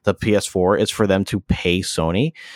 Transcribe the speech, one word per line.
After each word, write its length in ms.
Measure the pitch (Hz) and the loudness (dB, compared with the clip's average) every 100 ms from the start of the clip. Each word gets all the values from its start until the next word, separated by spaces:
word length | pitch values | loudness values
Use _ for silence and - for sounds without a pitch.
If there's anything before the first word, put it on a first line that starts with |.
the 100 | - | -4
P 220 | 95 110 101 | -2 0 0
S 100 | - | 0
four 320 | 95 90 98 | 0 2 2
is 120 | 113 | 0
for 160 | - 104 | 0 2
them 200 | 95 98 | 2 0
to 160 | 104 | -4
pay 380 | - - 90 90 | -2 -2 0 0
Sony. 520 | 92 - 80 92 151 - - | -2 -2 0 0 -2 -4 -16